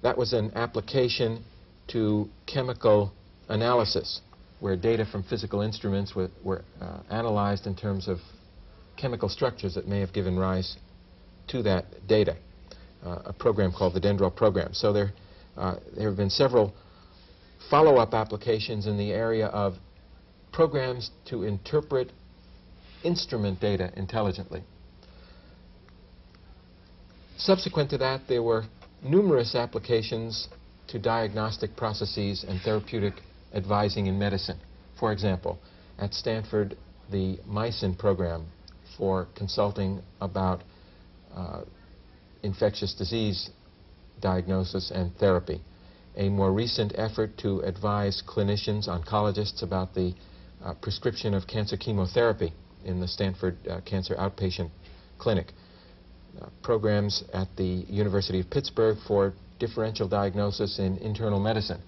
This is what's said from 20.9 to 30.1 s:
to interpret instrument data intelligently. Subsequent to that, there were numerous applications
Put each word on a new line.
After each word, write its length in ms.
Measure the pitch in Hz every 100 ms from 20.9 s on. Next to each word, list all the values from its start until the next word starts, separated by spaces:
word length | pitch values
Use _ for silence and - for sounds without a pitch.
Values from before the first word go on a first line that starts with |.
| 123 113 - -
to 180 | 120
interpret 680 | 98 98 - 151 147 135 127 - - - - - - - - -
instrument 560 | 165 175 - 117 101 92
data 300 | 104 98 90 -
intelligently. 680 | 95 113 104 90 95 87 - - - - - - - - - - - - - - - - - - - - - - - - - - - -
Subsequent 520 | - 190 185 165 139
to 60 | 135
that, 240 | 131 131 -
there 160 | 127
were 220 | 117 113 110 - - -
numerous 540 | 135 170 202 139 113 127
applications 960 | 120 113 - 117 107